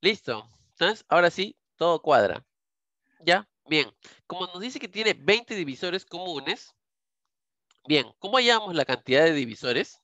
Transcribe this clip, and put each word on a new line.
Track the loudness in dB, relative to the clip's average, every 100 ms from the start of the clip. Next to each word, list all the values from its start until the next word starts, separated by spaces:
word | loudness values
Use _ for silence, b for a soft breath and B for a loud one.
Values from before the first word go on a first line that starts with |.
Listo. | 0 -2 -6 -10 -10 _ _
Entonces, | _ -2 -2 _
ahora | 2 2
sí, | 0 -8 -8 _ _
todo | -2 0
cuadra. | 4 4 4 0 _ _ _ _ _ _ _ _
Ya, | 0 0 0 _ _
bien. | -2 -2 _ B B _
Como | -10 -10
nos | -8
dice | -12 -10
que | -12
tiene | -4 -2
veinte | -2 2 0 0 -8
divisores | -8 -6 -6 -8 -8
comunes, | -12 -8 -8 -6 -8 -10 _ _ _ _ _ _ _ _ _ _ _ 0
bien, | 0 0 _
¿cómo | -2 0
hallamos | 2 2 0 -4
la |
cantidad | -2 -4 0 4
de | 4
divisores? | 2 -4 -8 -4 -2 -4 -10